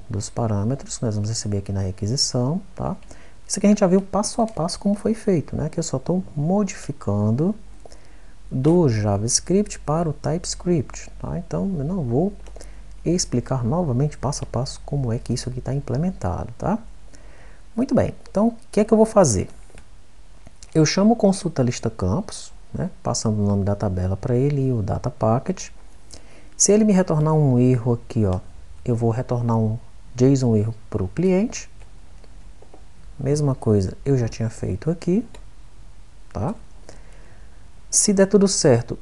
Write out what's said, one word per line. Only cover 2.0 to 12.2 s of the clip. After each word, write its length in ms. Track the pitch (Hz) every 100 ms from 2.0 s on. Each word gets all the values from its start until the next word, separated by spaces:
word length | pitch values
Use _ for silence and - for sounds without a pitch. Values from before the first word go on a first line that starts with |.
| 101 139 - 127 123 185 - -
tá? 200 | 135 190 - - - - -
Isso 100 | -
aqui 100 | 202
a 20 |
gente 100 | 208
já 80 | 185
viu 140 | 190
passo 400 | 190 190 226 -
a 60 | 226
passo 300 | - 170 -
como 160 | 202
foi 200 | 208 208
feito, 420 | 220 - 175 - -
né? 140 | 147
Que 100 | -
eu 40 |
só 140 | 156 131
tô 240 | - 180 190 147
modificando 1200 | 151 202 190 - - - - 104 104 120 175 214 - - - - - - - - -
do 360 | 131 143 180 151
JavaScript 920 | 110 104 101 113 - - 190 208 -
para 280 | - 156 170
o 60 |
TypeScript, 960 | 143 139 165 - - 180 170 - - - -
tá? 180 | - 156
Então, 260 | 180 170 196 170
eu 60 |
não 200 | 139 190
vou 300 | 123 123